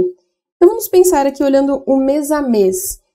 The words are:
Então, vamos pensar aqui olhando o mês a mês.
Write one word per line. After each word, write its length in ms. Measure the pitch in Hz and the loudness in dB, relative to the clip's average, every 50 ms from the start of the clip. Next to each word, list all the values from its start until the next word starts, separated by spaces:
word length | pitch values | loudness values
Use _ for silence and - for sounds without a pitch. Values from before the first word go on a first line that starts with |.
| 180 359 - _ _ _ _ _ _ _ _ | 0 0 -4 _ _ _ _ _ _ _ _
Então, 140 | - 349 370 | 2 2 2
vamos 180 | 440 453 - - | 2 0 -4 -2
pensar 380 | - 359 359 370 349 285 277 | 2 2 2 2 2 0 0
aqui 160 | 277 277 - 294 | -2 -2 -2 -2
olhando 400 | 277 269 269 277 277 277 - - | 0 2 2 0 0 -2 -4 -2
o 120 | - 269 | -2 0
mês 340 | 269 262 269 277 302 285 285 | 0 0 0 -2 -2 -2 -4
a 100 | 302 294 | -4 -2
mês. 600 | 285 254 226 214 196 185 190 185 - - - - _ _ | -2 0 0 2 2 0 0 -4 -6 -10 -12 -14 _ _